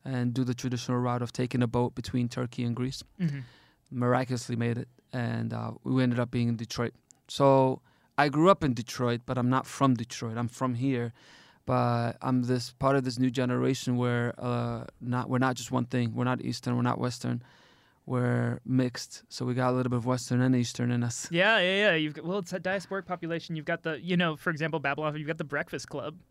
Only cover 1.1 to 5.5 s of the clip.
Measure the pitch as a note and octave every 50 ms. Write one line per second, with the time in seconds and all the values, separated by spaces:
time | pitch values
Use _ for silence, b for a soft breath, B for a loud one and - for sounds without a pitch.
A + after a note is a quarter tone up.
1.1 | A#2+ B2 B2 A2+ - - B2+ A#2+ - B2 B2 A#2 A2+ B2 B2 B2 - - A#2+ -
2.1 | - B2 B2 A#2+ - B2+ B2 A#2+ - - A#2+ A#2+ A#2 A#2+ B2 C3 C3+ - - _
3.1 | _ - F3+ D#3+ C#3+ C#3 B2+ B B B B B B B B _ - B2 B2 B2
4.1 | B2 B2+ C3 B2 B2+ A#2+ - - B2 A2+ A#2 A#2+ A#2 A#2+ A#2 - _ - _ _
5.1 | - B2+ A#2+ A#2 A#2 A#2 A2+ A2+